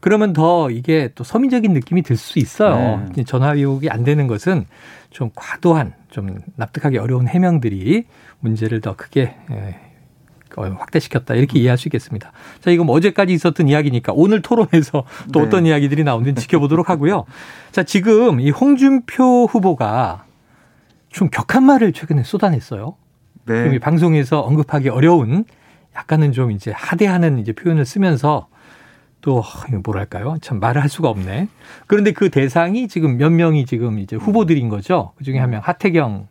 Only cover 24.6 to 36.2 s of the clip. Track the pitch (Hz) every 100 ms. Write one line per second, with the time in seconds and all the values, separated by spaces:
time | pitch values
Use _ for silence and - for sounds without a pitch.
24.6 | 151 151 135 120 156 170 113 156 226 _
25.6 | _ _ _ - - 156 147 127 123 104
26.6 | 113 101 - 170 208 180 165 135 107 110
27.6 | 175 160 135 - 190 143 143 147 - _
28.6 | _ - - _ _ _ - 127 - -
29.6 | - 110 95 98 98 - 107 160 - 117
30.6 | 110 131 143 - 156 104 92 101 196 _
31.6 | - - _ 208 208 - 196 143 135 147
32.6 | 170 214 247 - 160 123 151 165 170 151
33.6 | 127 117 120 107 98 110 104 208 190 156
34.6 | 120 107 101 180 92 _ 139 131 127 110
35.6 | 104 175 202 165 135 101